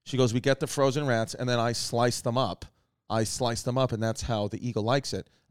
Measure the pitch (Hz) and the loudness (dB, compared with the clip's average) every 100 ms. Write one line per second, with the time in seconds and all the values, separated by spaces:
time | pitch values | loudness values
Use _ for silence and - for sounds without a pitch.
0 | - 127 123 120 139 135 147 147 135 147 | -4 2 2 4 2 0 -2 2 2 2
1 | 139 113 110 - 123 120 117 113 - 117 | 0 0 0 -4 0 2 0 -2 -2 2
2 | 123 - 123 123 107 - - _ _ _ | 2 2 -2 0 -2 -4 -12 _ _ _
3 | - 113 107 - 123 120 123 131 131 110 | -4 0 0 0 -2 -2 -2 0 0 0
4 | 113 110 - 110 104 110 120 110 110 139 | -2 -2 -2 -2 -2 -4 -4 -2 2 0
5 | - 95 - _ _ | 0 -8 -8 _ _